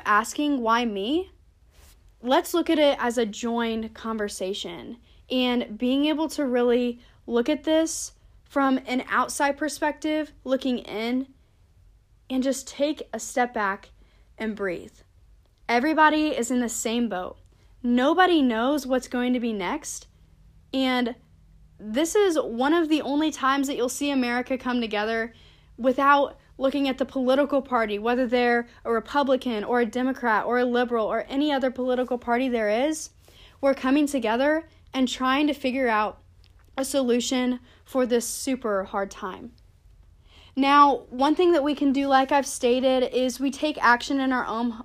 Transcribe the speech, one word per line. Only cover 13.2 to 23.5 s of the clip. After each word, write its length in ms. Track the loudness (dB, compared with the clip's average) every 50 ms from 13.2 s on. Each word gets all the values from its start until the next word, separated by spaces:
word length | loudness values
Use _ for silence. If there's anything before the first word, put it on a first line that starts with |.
| -10 -6 -2 -2 -2 -2 -2
back 360 | -2 -2 -2 -4 -6 -10 -18 -20 -20 -20 _ _ -20 _ _ _
and 200 | -8 -8 -8 -6
breathe. 360 | -4 -6 -6 -6 -8 -10 -16 -20 -20 -20 _ _ _ _ -20 -20 _ _ _ _ _ _ -2
Everybody 680 | 0 0 2 2 4 4 4 4 4 2 0 0 -2
is 140 | -2 -4 -2
in 100 | -2 -2
the 80 | -2 -2
same 400 | -4 -6 -4 -4 -2 -2 -2 -2
boat. 300 | -4 -6 -8 -8 -12 -16 -20 _ _ _ _ _ _ -6
Nobody 600 | -2 0 2 4 4 4 4 4 4 4 4 4
knows 440 | 2 2 2 0 0 0 0 -2 -2
what's 220 | -2 -2 -2 -2 -4
going 240 | -4 -4 -2 0
to 80 | 0 -2
be 120 | -2 -4
next. 540 | -4 -4 -4 -4 -6 -6 -8 -12 -14 -14 -16 -20 _ _ -20 _ _ -20 -20 -20 -20 -20 -12 _ -2
And 400 | -2 0 0 0 0 -2 -2 -4 -8 _ _ _ -20 -20 -20 -20 -20 -20 -20 _ -16
this 360 | -12 -4 -2 -2 0 2 2
is 240 | 4 4 4 2 0
one 360 | -2 -2 -2 0 2 2 4
of 140 | 2 2 2
the 120 | 2 0
only 300 | 0 0 0 0 0 0
times 360 | 0 0 0 2